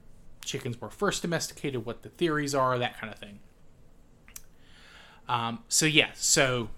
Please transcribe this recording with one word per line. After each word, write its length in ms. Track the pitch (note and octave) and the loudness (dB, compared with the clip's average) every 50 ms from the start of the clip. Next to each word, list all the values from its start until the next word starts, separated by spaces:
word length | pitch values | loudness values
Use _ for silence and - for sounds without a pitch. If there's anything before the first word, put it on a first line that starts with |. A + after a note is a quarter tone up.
| - - - - - - - - - | -20 -20 -20 -20 -20 -20 -18 -12 -10
chickens 360 | - - C#3+ - B2 A#2+ - | -8 -8 -6 -6 -6 -6 -8
were 80 | - G#2 | -10 -12
first 320 | - - G3+ G3 - - | -6 0 0 0 2 0
domesticated, 640 | - F3 E3+ D3+ - - - - - D3+ C3 A#2+ A2 | 0 -2 -2 -2 -2 -4 -8 -6 -6 -4 -4 -4 -4
what 160 | A#2 A2+ - | -6 -8 -10
the 80 | - A#2 | -12 -16
theories 460 | - - F3 E3+ D3+ D3 D3 C#3 C3 | -4 0 0 2 2 0 0 0 2
are, 240 | C#3 C3 B2+ B2+ B2 | 2 4 4 4 2
that 200 | A#2+ A#2+ - - | 0 -2 -4 -6
kind 140 | - A2 G2 | -10 -12 -12
of 60 | - | -12
thing. 200 | - G#2 G2+ G2+ - - - - - - - - - - - - - - - - - - - - - - - - - - - - - - - - - - - - - - | -14 -16 -16 -18 -20 -20 -20 -20 -20 -20 -20 -20 -20 -20 -20 -20 -20 -20 -20 -20 -20 -20 -20 -20 -20 -20 -20 -20 -20 -20 -20 -20 -20 -20 -20 -20 -20 -20 -20 -16 -6 -2
Um, 300 | B2 A#2+ A#2 A#2 A#2 A2+ - - | -2 -2 -2 -2 -6 -8 -6 -2
so 180 | - - D#3+ | 2 2 4
yeah, 260 | D#3 D3+ D#3 A#2+ G2 - | 6 6 6 6 6 2
so 540 | - - - - D#3+ C#3+ C3 B2+ B2 A#2 A2 - | -2 0 2 4 4 4 4 2 0 -2 -4 -8